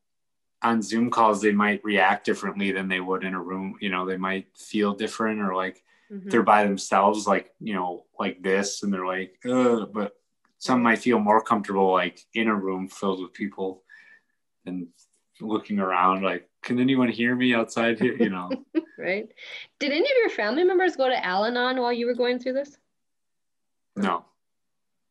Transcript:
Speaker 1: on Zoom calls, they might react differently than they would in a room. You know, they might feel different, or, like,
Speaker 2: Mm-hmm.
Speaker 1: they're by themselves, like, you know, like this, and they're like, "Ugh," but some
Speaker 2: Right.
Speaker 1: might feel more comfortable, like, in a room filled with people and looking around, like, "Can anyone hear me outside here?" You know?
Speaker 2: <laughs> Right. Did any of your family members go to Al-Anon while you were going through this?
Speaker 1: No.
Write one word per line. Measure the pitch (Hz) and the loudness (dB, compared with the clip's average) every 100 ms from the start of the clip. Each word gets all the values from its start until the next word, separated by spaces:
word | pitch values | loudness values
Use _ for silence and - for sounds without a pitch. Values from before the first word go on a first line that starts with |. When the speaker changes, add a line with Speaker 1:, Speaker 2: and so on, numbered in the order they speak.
| _ _ _ _ _ _ | _ _ _ _ _ _
Speaker 1:
on | 117 113 | 0 2
Zoom | 98 113 120 | 0 0 0
calls, | 117 110 101 | 4 4 4
they | 107 | 2
might | 101 104 101 | 4 2 0
react | 107 98 92 101 - | 0 2 4 2 0
differently | 98 98 95 101 | -2 -4 -4 -2
than | 95 95 | -2 -2
they | 92 | -4
would | 90 92 | -2 -4
in | 95 92 | -4 -6
a | |
room. | 87 92 95 - | -6 -8 -8 -8
You | 104 | -6
know, | 92 92 | -4 -4
they | 92 | -4
might | 92 95 - _ | -4 -6 -8 _
feel | - 107 104 | -6 0 0
different, | 101 107 - 113 107 | 0 -6 -4 -4 -2
or, | 98 92 | -2 -2
like, | 92 - _ _ _ | -4 -8 _ _ _
Speaker 2:
Mm-hmm. | 202 196 | -16 -2
Speaker 1:
they're | 120 | 0
by | 104 107 | 4 4
themselves, | 101 98 - 98 101 104 101 | 4 0 0 2 4 2 0
like, | 92 - _ | 0 -2 _
you | 110 98 | -8 -6
know, | 90 87 - - | -6 -8 -16 -8
like | 101 90 | -8 -4
this, | 95 95 98 - | 0 0 0 -4
and | 101 | -4
they're | 95 92 | -2 -2
like, | 92 92 _ 123 | -4 -6 _ -2
"Ugh," | 127 123 113 95 | 2 4 2 -2
but | 104 101 - _ _ _ _ | -6 -6 -8 _ _ _ _
some | - 127 | 0 2
Speaker 2:
Right. | 117 | 4
Speaker 1:
might | 110 | 2
feel | 127 117 | 2 2
more | 104 110 | 4 4
comfortable, | - 113 101 98 95 | 4 0 0 2 4
like, | 92 90 - _ | 4 0 -6 _
in | 117 113 | -2 0
a | 104 | 0
room | 95 92 92 | -2 -4 -6
filled | - 98 92 | -6 -4 -4
with | 90 | -6
people | - 101 - 95 92 _ - - - _ _ _ _ 87 | -8 -10 -6 -8 -8 _ -20 -20 -20 _ _ _ _ -10
and | 92 85 _ _ _ _ _ | -10 -10 _ _ _ _ _
looking | 107 107 - 104 | -6 -6 -4 -2
around, | 95 90 92 95 | 0 2 4 4
like, | 95 90 - _ | 0 -2 -8 _
"Can | - 123 | -4 0
anyone | 131 131 123 | 2 2 2
hear | 107 120 127 | 0 0 0
me | 127 | 2
outside | 120 113 117 117 117 | 2 0 0 0 2
here?" | 127 - | 0 2
You | 113 | 0
know? | 185 90 | 0 -6
Speaker 2:
<laughs> | 254 - 320 320 - | -10 -6 -6 -6 -8
Right. | 165 196 220 - - - - _ | -4 -4 -6 -16 -18 -16 -18 _
Did | 277 | -2
any | 294 | 0
of | 539 523 | 2 4
your | 440 | 2
family | - 208 262 359 | 0 -2 2 2
members | 359 370 - | 4 2 2
go | 262 | 0
to | 247 180 | 0 0
Al-Anon | 185 220 247 247 254 | 0 0 0 0 0
while | 240 | 0
you | 240 240 | 0 -2
were | 240 | 0
going | 247 247 | 0 0
through | 254 | -2
this? | 262 285 - _ _ _ _ _ _ _ _ _ _ _ 98 | -4 -6 -12 _ _ _ _ _ _ _ _ _ _ _ -4
Speaker 1:
No. | 98 85 - _ _ _ _ _ _ _ _ | -2 -2 -6 _ _ _ _ _ _ _ _